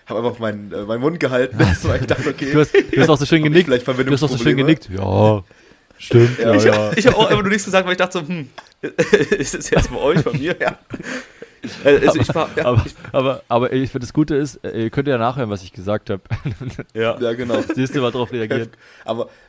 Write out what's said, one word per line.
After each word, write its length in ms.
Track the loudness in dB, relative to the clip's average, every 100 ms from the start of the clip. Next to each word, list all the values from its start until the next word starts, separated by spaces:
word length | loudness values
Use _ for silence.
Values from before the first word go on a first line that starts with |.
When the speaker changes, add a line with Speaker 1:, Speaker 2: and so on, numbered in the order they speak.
| -10
Speaker 1:
hab 100 | -4
einfach 220 | -4 -4
meinen, 340 | -6 -6 -10
äh, 120 | -10
meinen 160 | -6 -4
Mund 180 | -4 -2
gehalten, 400 | -2 0 -2 2
Speaker 2:
<laughs> 240 | 2 2
Speaker 1:
weil 180 | 0 -2
ich 60 | -2
dachte, 220 | -2 -4
okay, 220 | -4 0
Speaker 2:
Du 80 | 2
hast, 140 | 4
du 260 | 2 2 2
hast 80 | 4
auch 80 | 4
so 100 | 4
schön 160 | 2
Speaker 1:
hab 40 | 4
ich 140 | 4 4
Speaker 2:
genickt. 160 | 2
Speaker 1:
vielleicht 240 | 0 -2 0
Speaker 2:
Du 40 |
hast 100 | 2
auch 60 | 0
so 80 | 0
schön 180 | 2 2
Speaker 1:
Verbindungsprobleme? 80 | 2
Speaker 2:
genickt. 220 | 2 -2
Ja, 520 | -6 -2 4 4 2 -2 _ _ _ _ -16
stimmt, 400 | 2 6 6 4
Speaker 1:
Ja. 120 | 2
Speaker 2:
ja, 20 | 4
Speaker 3:
Ich 80 |
Speaker 2:
ja. 80 | 6 4 2
Speaker 3:
hab, 60 | 2
ich 100 | 4
hab 60 | 4
auch 100 | 4
einfach 140 | 2
nur 80 | 2
nichts 140 | -2
gesagt, 220 | 0 0 0
weil 60 |
ich 60 | -2
dachte 200 | -2 -4
so, 80 | -6
hm, 200 | -8 -10 -16 -20 _
<laughs> 0 | -8 -4 2 2 2 -2
ist 160 | -4 -8
es 140 | -2
jetzt 200 | 0 0
bei 60 | -2
euch, 240 | 0 0
bei 100 | 0
mir? 240 | -2 -4 -4
Speaker 1:
Ja. 180 | -4 -6 -12 -16 -12 -12 -14 -20 -20 _ -14 -2
Speaker 3:
Äh, 220 | 4 4 4
also 140 | 2
ich 120 | 0 -2
war, 120 | -4 -2
Speaker 2:
Aber, 200 | 0 0 0
Speaker 3:
ich 80 | -6 -6
Speaker 2:
aber, 320 | -2 0 -2 -2
aber 240 | -2 0
ich 180 | -2 -4
find, 140 | -6
das 80 | -6
Gute 240 | -2 0 0
ist, 280 | -4 -6
äh, 200 | -8 -6
ihr 60 | -4
könnt 180 | -4 -2
ja 100 | 0
nachhören, 320 | -2 -2 -4
was 140 | -6
ich 80 | -10
gesagt 360 | -12 -6 -4 -4
hab. 100 | -10 -6 -8 -8 -8
<laughs> 340 | -10 -12 -12
Speaker 3:
Ja. 240 | -4 -4 -2
Speaker 1:
Ja, 120 | -4
genau. 280 | -4 -4 -4 -2
Speaker 2:
Siehst 220 | -4 -2 -2
du, 40 |
mal 120 | -2
drauf 180 | -2 -4
reagiert. 380 | -4 -4 -4 -6 _ _ -14
Speaker 1:
Aber, 240 | -8 -6 -6 _